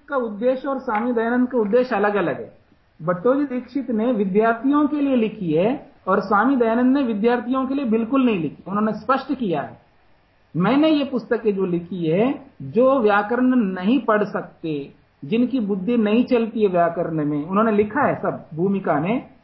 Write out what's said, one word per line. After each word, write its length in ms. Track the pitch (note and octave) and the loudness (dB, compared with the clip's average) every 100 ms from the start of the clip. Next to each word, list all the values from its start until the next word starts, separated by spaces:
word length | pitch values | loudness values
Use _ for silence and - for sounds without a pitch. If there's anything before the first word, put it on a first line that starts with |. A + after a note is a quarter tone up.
| - | -6
का 80 | C#4 | -4
उद्देश्य 520 | A3+ G3+ B3 C4 C#4 | -4 -2 -2 0 -4
और 100 | C4 | -6
स्वामी 340 | C4 G#3+ A#3+ | -4 -2 -2
दयानंद 360 | A3+ A3+ B3 B3 | 0 0 0 0
का 100 | B3 | 0
उद्देश्य 380 | G#3 A#3+ B3 G#3 | 2 2 2 0
अलग-अलग 440 | G#3 G3+ E3 B2 | 0 0 -2 -4
है। 180 | G#2+ - _ _ _ - | -10 -18 _ _ _ -8
भट्टोजी 420 | D#3+ F3 B3 C#4+ | -4 0 0 0
दीक्षित 460 | C#4+ B3 B3 C#4 C4 | 0 -4 -6 -6 -4
ने 220 | G#3+ A#3 | -2 0
विद्यार्थियों 760 | A3 G3 F#3+ A3+ A#3 C4+ D4 D4 | 0 0 2 2 2 2 2 2
के 80 | D4 | 0
लिए 200 | C#4 B3+ | 0 2
लिखी 360 | A3 - F3 | 0 -2 -2
है, 420 | D3+ G3+ C#4+ - _ - | 2 2 -2 -8 _ -2
और 140 | G3+ | -2
स्वामी 360 | G3 G3+ B3 C4+ | 2 2 2 2
दयानंद 400 | A3+ A#3 B3+ C#4 | 2 2 2 2
ने 60 | |
विद्यार्थियों 640 | A#3+ G#3 A#3 B3 A#3 C4 C4 | 0 0 0 0 0 -2 -2
के 80 | |
लिए 100 | C#4 | -4
बिल्कुल 420 | B3+ A3+ A3+ C4+ B3 | 0 0 0 2 2
नहीं 140 | G3 | 0
लिखी। 240 | D3 - - | -4 -8 -6
उन्होंने 240 | G3+ A3 | -2 -2
स्पष्ट 420 | G#3+ - C4 - | -2 -2 -2 -2
किया 260 | C4+ G#3+ D3+ | -4 -2 -4
है, 200 | A#2+ - _ _ _ _ _ _ _ D#3 | -6 -14 _ _ _ _ _ _ _ -2
"मैंने 320 | G3 C#4 D#4 | 2 4 4
ये 160 | D4+ | 2
पुस्तकें 520 | C4+ B3 - A3 A3 G3 | 0 -4 -2 -2 0 0
जो 100 | F#3+ | 0
लिखी 440 | E3+ E3+ F#3+ D#3+ | -2 -4 -4 0
है, 360 | F3 B3 - - - | 2 0 -2 -10 -16
जो 360 | C3+ F3+ C4 C#4 | -4 2 4 4
व्याकरण 460 | G#3 G3+ G#3 A#3+ B3+ | 4 2 0 0 2
नहीं 460 | B3+ G3 F#3 F#3 C4+ | 2 0 0 0 2
पढ़ 240 | - G#3+ | 2 2
सकते, 680 | G3+ F#3+ - - E3 D3 C#3+ - _ _ | 0 -4 -10 -10 -6 -6 -8 -16 _ _
जिनकी 360 | C#3 A3+ B3 C4+ | -2 0 0 -2
बुद्धि 360 | G3 G3+ F#3 A#3+ | -2 -2 0 0
नहीं 280 | G#3 A3+ | 2 2
चलती 380 | B3 A#3+ A3 A3+ | 2 2 0 0
है 60 | G3+ | 2
व्याकरण 560 | F3 E3+ E3+ E3 D#3+ | 2 2 0 -4 -2
में", 240 | D3 D3 D#3+ | -2 -2 -2
उन्होंने 240 | G3 A3+ | 0 2
लिखा 360 | G#3 G#3+ D4 A#3 | 2 0 0 0
है 60 | |
सब 320 | D3 F#3+ C3+ - | 0 -4 -6 -8
भूमिका 400 | D#3 F#3+ G3 F#3+ | -4 -2 0 0
में, 360 | D3 F3 B3+ - - | 0 0 -2 -6 -8